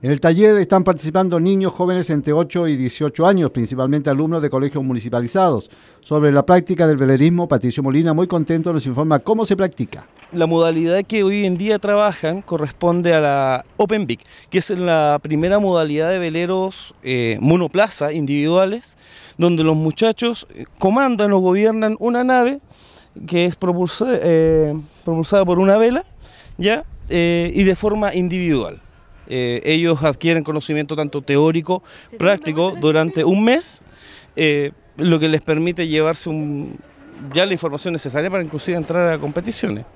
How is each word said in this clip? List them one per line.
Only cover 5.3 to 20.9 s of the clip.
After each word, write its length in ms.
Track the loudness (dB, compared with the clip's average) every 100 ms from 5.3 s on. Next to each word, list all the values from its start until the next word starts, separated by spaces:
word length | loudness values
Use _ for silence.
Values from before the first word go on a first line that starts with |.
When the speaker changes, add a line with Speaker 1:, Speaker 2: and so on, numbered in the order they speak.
| 2 2 2 -4 -20 -20 _
Speaker 1:
Sobre 280 | -4 2 4
la 160 | 4 6
práctica 400 | 4 4 2 2
del 100 | 4
velerismo, 520 | 4 4 4 2 0
Patricio 340 | 0 0 -2
Molina, 300 | -2 0 2
muy 160 | 0 0
contento, 440 | -2 0 -2 0
nos 140 | -2 -2
informa 320 | -2 0 0
cómo 260 | 0 -2
se 120 | 0 0
practica. 500 | -2 -2 -6 -6 -8 _ -12
Speaker 2:
La 160 | -2 0
modalidad 560 | 2 2 2 0 0
que 220 | 0 0
hoy 200 | 0 2
en 140 | 0 -2
día 220 | -2 -2
trabajan 600 | 0 2 2 0 -4 -6
corresponde 720 | -6 -6 -6 -2 0 0 2
a 80 | 2
la 440 | 2 0 0 -2 -6 -4
Open 300 | -2 0 -4
Big, 140 | -6 _ -20 -4
que 80 | -4
es 120 | -2
la 480 | -2 0 2 2 0
primera 380 | -2 -2 2 2
modalidad 520 | 2 0 0 0 0
de 100 | -2
veleros, 720 | -2 -4 -2 -2 -4 -8 -20 -14
eh, 340 | -4 -2 -2 0
monoplaza 720 | 2 2 2 0 -2 -2 -6
individuales, 840 | -4 -4 -2 0 2 0 -2 -12 -20 -20 -20 -20 -2
donde 280 | 0 2
los 100 | 2
muchachos, 720 | 2 0 0 0 0 -4 -4 -12
eh, 120 | -18 -18 _
comandan 540 | 0